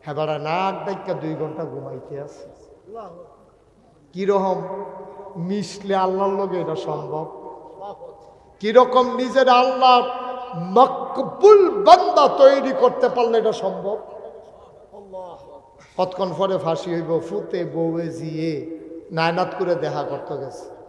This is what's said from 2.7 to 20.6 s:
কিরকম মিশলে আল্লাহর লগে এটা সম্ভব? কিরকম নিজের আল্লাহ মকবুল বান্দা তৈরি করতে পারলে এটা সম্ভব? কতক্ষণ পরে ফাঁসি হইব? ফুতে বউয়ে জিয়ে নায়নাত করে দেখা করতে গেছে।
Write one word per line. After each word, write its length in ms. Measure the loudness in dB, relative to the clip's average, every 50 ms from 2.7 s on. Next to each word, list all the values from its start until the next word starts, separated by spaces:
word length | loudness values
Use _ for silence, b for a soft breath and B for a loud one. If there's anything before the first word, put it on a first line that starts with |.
| -20 -20 _ -18 -16 -16 -16 -16 -18 -20 -20 -20 -20 _ _ _ _ _ _ _ _ _ _ _ _ _ _ _ _
কিরকম 500 | -6 -2 0 2 2 2 0 -2 -4 -6 -8 -10 -10 -10 -12 -14 -16 -16 -18 -18 -18 -18 -16 -12
মিশলে 580 | -10 -6 -6 -4 -6 -6 -8 -10 -14 -6 -4 -2
আল্লাহর 380 | 0 0 0 0 0 -2 -2 -2
লগে 280 | -2 -4 -4 -4 -4
এটা 160 | -4 -4 -6
সম্ভব? 500 | -6 -6 -8 -8 -8 -8 -8 -8 -8 -8 -10 -14 -16 -16 -18 -18 -18 -20 -20 -20 -16 -16 -16 -16 -16 -18 -20 -20 -20 -20 -20 -20 _ _ _ _ _
কিরকম 560 | -4 4 6 6 6 6 4 2 2 2 -2
নিজের 320 | -4 -4 0 2 4 6 6
আল্লাহ 540 | 6 6 6 2 2 4 6 6 6 6 4 0 -6 -8 -8 -8 -10 -10 -10 -10 -10
মকবুল 1300 | -10 -8 2 6 6 6 6 4 -6 -8 -8 -6 -6 -6 -6 -4 6 8 10 10 10 8 4 2 2 8
বান্দা 440 | 8 8 8 8 2 4 4 4 4
তৈরি 440 | 6 8 8 8 8 6 0 -2 0 2
করতে 280 | 2 2 2 2 -2 0
পারলে 300 | 0 0 0 2 0 2
এটা 140 | 0 0 -2
সম্ভব? 460 | -2 -4 -6 -6 -4 -6 -6 -6 -8 -10 -16 -18 -18 -18 -18 -18 -20 -20 -20 -20 -20 -20 -20 -20 -20 -20 _ -20 -20 -20 -18 -16 -16 -16 -16 -18 -20 -20 -20 -20 -20 -20 -20 _ -20 -20 _ _ -4
কতক্ষণ 340 | -4 -4 -2 -4 -4 -4 -2 -2
পরে 200 | -2 -2 -2 -2
ফাঁসি 360 | -2 -2 -4 -2 -4 -4 -4
হইব? 260 | -4 -2 -2 -2 -2 -2 -4
ফুতে 340 | -8 -8 -6 -6 -6 -6 -6
বউয়ে 440 | -6 -4 -4 -4 -2 -2 -4 -6 -6
জিয়ে 720 | -8 -8 -10 -8 -6 -6 -4 -4 -4 -6 -8 -10 -12 -14 -14 -16 -18 -18 -16 -10 -4
নায়নাত 360 | -2 -2 0 0 -2 -2 -4 -4 -6
করে 160 | -2 -2 -2
দেখা 280 | -2 -2 -6 -6 -6 -6
করতে 340 | -6 -8 -10 -8 -10 -10
গেছে। 420 | -10 -10 -12 -12 -16